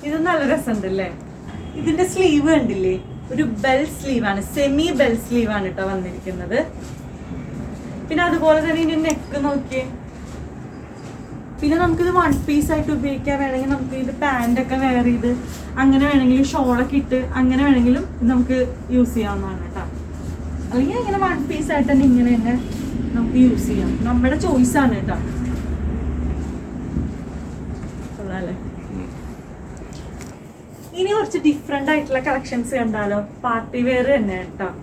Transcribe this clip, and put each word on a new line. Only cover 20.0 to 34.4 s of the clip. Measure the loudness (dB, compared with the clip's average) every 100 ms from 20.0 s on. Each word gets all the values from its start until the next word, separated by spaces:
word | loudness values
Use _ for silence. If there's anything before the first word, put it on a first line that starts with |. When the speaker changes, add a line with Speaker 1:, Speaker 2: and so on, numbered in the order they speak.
| -10 -10 -8 -8 -6 -6 -4
Speaker 1:
അല്ലെങ്കിൽ | 0 0 0
ഇങ്ങനെ | -2 0 0
വൺ | 0 -2
പീസ് | -2 0
ആയിട്ട് | 0 4
തന്നെ | 6 6
ഇങ്ങനെ | 6 6 4
തന്നെ | 2 0 -2 -6 -4 -4 -2 0
നമുക്ക് | 0 6 6
യൂസ് | 6 0
ചെയ്യാം. | 0 0 0 2
നമ്മുടെ | 4 4 2 2
ചോയ്സ് | 4 4 6
ആണ് | 4 2
കേട്ടോ. | -2 -2 -4 -4 -4 -4 -4 -4 -2 -4 -4 -2 -2 -4 -6 -8 -10 -10 -6 -4 -4 -6 -10 -10 -10 -10 -10 -10 -10 -10 -12 -10
കൊള്ളാല്ലേ? | -8 -8 -6 -8 -10 -12 -10 -10
Speaker 2:
ഉം. | -10 -12 -12 -14 -16 -16 -16 -14 -14 -14 -14 -14 -14 -16 -18 -20 -20 -18 -14 -2
Speaker 1:
ഇനി | 0 2
കുറച്ച് | 0 2 2
ഡിഫറന്റ് | 2 -2 -2 2
ആയിട്ടുള്ള | 0 2 -2 0
കളക്ഷൻസ് | -2 -2 -4 -2 -2
കണ്ടാലോ? | 0 0 0 -2 -4 -6 -2
പാർട്ടി | -2 -4 -2 0
വെയർ | 2 4 2
തന്നെ | 2 -4